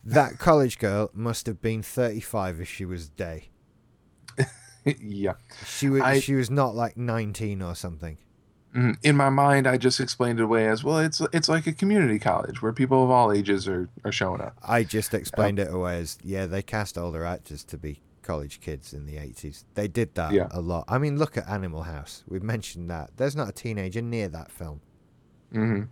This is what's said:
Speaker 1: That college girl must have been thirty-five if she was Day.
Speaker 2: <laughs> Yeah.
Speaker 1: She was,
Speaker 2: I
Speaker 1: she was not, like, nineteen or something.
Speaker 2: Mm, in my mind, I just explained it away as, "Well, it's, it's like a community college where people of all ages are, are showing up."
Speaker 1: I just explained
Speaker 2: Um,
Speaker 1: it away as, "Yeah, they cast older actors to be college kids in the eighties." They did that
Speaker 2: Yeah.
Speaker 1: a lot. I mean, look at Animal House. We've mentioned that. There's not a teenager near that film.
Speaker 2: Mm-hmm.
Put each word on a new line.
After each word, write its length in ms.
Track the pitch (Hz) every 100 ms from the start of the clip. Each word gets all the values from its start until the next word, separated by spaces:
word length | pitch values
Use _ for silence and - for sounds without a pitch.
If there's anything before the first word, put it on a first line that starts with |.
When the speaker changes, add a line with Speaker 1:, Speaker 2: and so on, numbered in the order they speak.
Speaker 1:
That 340 | 113 135 123 -
college 400 | 175 151 131 -
girl 320 | 104 101 107
must 340 | 101 117 113 -
have 140 | 90
been 220 | 113 110
thirty-five 760 | 101 - 120 110 - 110 92 82
if 100 | 87
she 160 | - 92
was 220 | 87 76
Day. 400 | - 87 80 - _ _ _ _ _ _ _ - -
Speaker 2:
<laughs> 80 | 135 - - - 143 139
Yeah. 360 | 107 101 98 - - - -
Speaker 1:
She 240 | - 139
was, 100 | 135
Speaker 2:
I 200 | 131 135
Speaker 1:
she 140 | 135
was 140 | 135 120
not, 240 | 143 127
like, 220 | 110 117 -
nineteen 640 | 120 113 104 101 110 98
or 140 | 90
something. 420 | 87 92 80 82 76 _ _ _ _ _
Speaker 2:
Mm, 220 | 123 123 -
in 120 | 147
my 140 | 143 139
mind, 380 | 135 139 139 131
I 100 | 127
just 240 | 127 127
explained 400 | 127 - 123 117
it 40 |
away 240 | 110 113 110
as, 140 | 110
"Well, 160 | 143 160
it's, 200 | 160 - 160
it's 160 | 170 151
like 160 | 165 160
a 60 |
community 460 | 156 196 208 139 107
college 440 | - 85 - -
where 100 | 110
people 320 | 120 131 131
of 60 | 127
all 200 | 127 113
ages 380 | 104 98 98 98
are, 220 | 90 90 - 98
are 40 |
showing 280 | - 95 92
up." 160 | - - -
Speaker 1:
I 180 | 117
just 280 | 113 110 -
explained 480 | 110 - - 104 101
Speaker 2:
Um, 60 | 92
Speaker 1:
it 80 |
away 240 | 92 90 87
as, 180 | 82 -
"Yeah, 220 | 90 95 92
they 160 | 95
cast 340 | - 110 98 -
older 300 | 87 80 85
actors 360 | 87 - 73
to 120 | - 76
be 240 | 78 71 _ _
college 400 | - 80 71 -
kids 320 | - 73 -
in 100 | 71
the 140 | 73 76
eighties." 480 | 73 55 76 69 _
They 120 | - 104
did 280 | 117 113
that 180 | - 80
Speaker 2:
Yeah. 160 | 98 82
Speaker 1:
a 120 | 87
lot. 220 | 85 85 -
I 80 | 123
mean, 220 | 147 143
look 180 | 156 120
at 100 | -
Animal 360 | 101 92 78
House. 420 | 82 76 71 - -
We've 160 | 92
mentioned 460 | 107 120 - 85 87
that. 220 | 85 76 107
There's 180 | 139 143
not 140 | 113
a 20 |
teenager 480 | - 117 104 92 107
near 280 | 117 117 98
that 220 | 80 -
film. 300 | - 82 73 _ _ _ _ _ _ _
Speaker 2:
Mm-hmm. 300 | 113 113 104 117